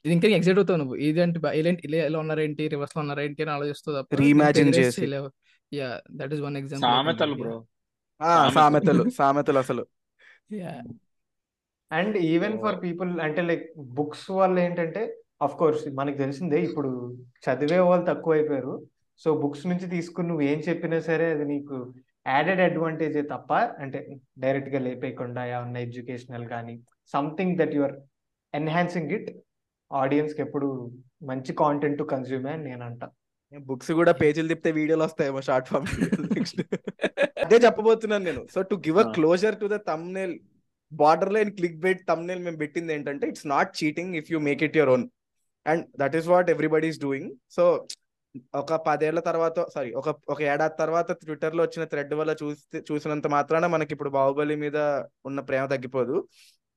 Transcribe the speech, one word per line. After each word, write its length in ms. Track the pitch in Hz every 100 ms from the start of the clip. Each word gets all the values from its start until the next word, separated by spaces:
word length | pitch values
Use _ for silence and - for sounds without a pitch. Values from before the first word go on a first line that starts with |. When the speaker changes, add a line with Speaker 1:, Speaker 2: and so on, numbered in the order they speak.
Speaker 1:
ఇది 100 | 147
ఇంకా 140 | 170 220
ఎగ్జైట్ 300 | 185 170 190
అవుతావు 200 | 185 175
నువ్వు. 160 | 135
ఇదేంటి 440 | 120 147 156 175 170
బా-, 140 | 147
ఇలాంటి, 300 | 151 165 180
ఇలా, 220 | 143 160 147
ఇలా 120 | 156
ఉన్నారేంటి, 500 | 156 156 156 147 156
రివర్స్ 280 | 147 143 160
లో 40 |
ఉన్నారేంటి 420 | 143 143 147 143
అని 80 | 156
ఆలోచిస్తావు 520 | 143 147 139 - 143
తప్ప 120 | 131
Speaker 2:
Reimagine 380 | 139 143 147 147
Speaker 1:
ప్లేజరైజ్ 260 | 151 143 131
Speaker 2:
చేసి. 220 | 127 120
Speaker 1:
చేయలేవు. 300 | 147 139 139 _ _ _ -
యా, 260 | 143 131 117 -
that 140 | 143 139
is 100 | 147
one 120 | 143
example 200 | 143 139
I 40 |
can 80 | 147
Speaker 3:
సామెతలు 540 | 127 123 151 170 151
Speaker 1:
give. 120 | 131 113
Speaker 3:
బ్రో. 200 | 113 113 _ _ _ _ -
Speaker 2:
ఆ, 280 | 160 170 139
Speaker 3:
సామెతలు. 400 | 156 151 147 165
Speaker 2:
సామెతలు, 200 | 175 202
సామెతలు 480 | - 139 139 143 135
అసలు. 280 | 131 123 - _ _ _ _ _ -
Speaker 1:
యా. 300 | 208 175 143 120 160 _ _ _ _ _ _ _ _ - 160
Speaker 4:
And 160 | 208 214
even 360 | 165 170 208
for 240 | 214 214 185
Speaker 3:
ఓ. 40 |
Speaker 4:
people, 400 | 180 170 180 170
అంటే, 220 | 156 151
like, 220 | 170 156 - 160
బుక్స్ 540 | 127 131 147 - -
వల్ల 280 | 190 185 180
ఏంటంటే, 580 | 175 175 165 196 226 - _ -
of 220 | 143 - 160
course, 280 | 151 147
మనకు 220 | 135 139 135
తెలిసిందే, 460 | 135 139 180 151
ఇప్పుడు 560 | 180 151 135 127 123 123
చదివే 540 | - _ - 127 147 180
వాళ్ళు 280 | 180 180 -
తక్కువైపోయారు. 800 | 151 165 156 147 139 127 226 - _ _ _ 165
So, 140 | 147
బుక్స్ 260 | 143 143 180
నుంచి 240 | 180 185
తీసుకుని 380 | 175 - - 170
నువ్వు 140 | 160
ఏం 160 | 139 151
చెప్పినా 420 | 170 160 160 165
సరే, 300 | 160 160 165
అది 140 | 151
నీకు 500 | 147 143 143 131 123 - _ _ 131
యాడెడ్ 340 | 135 156 185
అడ్వాంటేజే 600 | 175 160 165 156 156 147
తప్ప, 320 | 147 127 -
అంటే, 640 | 160 240 - 135 139 - 135 _ -
డైరెక్ట్ 300 | 131 139 135
గా 100 | 135
లేపేయకుండా 680 | 127 123 131 120 123 123 123
ఏమన్నా 340 | 123 120 123
ఎడ్యుకేషనల్ 680 | 120 123 123 123 120 120 117
కానీ, 320 | 120 117 117 _ _ _ 143
something 400 | 151 151 185 160
that 160 | 151
you 140 | 147 139
are 100 | - - _ _ _ - 147
enhancing 640 | 156 170 175 180 143 208
it, 120 | - - _ _ _ _ -
ఆడియన్స్ 420 | 143 135 147 147
కి 80 | -
ఎప్పుడు 480 | 131 147 139 127 120 120 - -
మంచి 320 | 143 131 131
కంటెంట్ 480 | 170 151 147 147 143
to 60 | 151
consume 400 | 135 127 131 131
అని 160 | 160
నేను 200 | 143 123
అంటా. 260 | 120 120 135 _ _ _ _ 143
Speaker 2:
బుక్స్ 320 | 135 131 -
కూడా 200 | 165 170
పేజీలు 360 | 165 151 156 160
తిప్పితే 220 | 160 170
వీడియోలు 320 | 156 151 160
వస్తాయేమో 380 | 156 - 143 135
షార్ట్ 280 | 135 131 131
ఫామ్. 180 | 139 -
Speaker 3:
<laughs> 520 | - 170 - - -
Speaker 2:
నెక్స్ట్ 240 | 190 - - - - - - - 285 -
అదే 120 | 160 226
చెప్పబోతున్నాను 680 | 226 220 220 220 220 208
నేను. 220 | 180 131 - 180
So, 80 | 190
to 140 | 202
give 160 | 147 170
a 100 | 226
Speaker 3:
ఆ. 40 |
Speaker 2:
closure 420 | 175 156 180 214
to 100 | 202
the 140 | 208 208
thumbnail, 540 | 190 160 175 190 185 - _ _ _ _ _
borderline 600 | 151 147 170 190 214 208 208
clickbait 400 | 170 160 185 185
thumbnail 420 | - 165 175 185
మేము 180 | 175 160
పెట్టింది 380 | 147 175 165
ఏంటంటే, 320 | 151 143 139 269
it's 200 | - 151
not 200 | 143 190 -
cheating 400 | 156 151 180 170
if 140 | - 165
you 120 | 147
make 200 | 143 151
it 80 | 156
your 200 | 135 127
own. 120 | 120 _ _ _ _ _ 151
And 120 | 165 - -
that 200 | 139 160
is 80 | 160
what 240 | 180 175 147
everybody 360 | 156 156 160
is 120 | 151 143
doing. 220 | 139 202
So, 580 | - _ - 175 147 - - _ _ _ 127 _
ఒక 200 | 143 135
పదేళ్ల 460 | 160 160 147 156 165
తర్వాత, 460 | 170 165 165 165 165
సారీ, 240 | 151 123
ఒక, 160 | 120 143 147 -
ఒక 140 | 143
ఏడాది 320 | 147 143 156 156
తర్వాత 340 | 156 165 170
Twitter 420 | 170 156 151 160
లో 100 | 165
వచ్చిన 200 | 160 165
థ్రెడ్ 300 | 160 147 143
వల్ల 220 | 151 156 156
చూస్తే, 420 | 147 147 _ 160 156
చూసినంత 340 | 151 156 151 147
మాత్రాన 400 | 143 143 160 175
మనకి 260 | 160 151
ఇప్పుడు 180 | 143 143
బాహుబలి 460 | 139 135 139 147 151
మీద 200 | 147 147 147 139 - _
ఉన్న 160 | 139 139
ప్రేమ 260 | 135 131 135
తగ్గిపోదు, 600 | 139 127 131 120 170 - _ _ _ _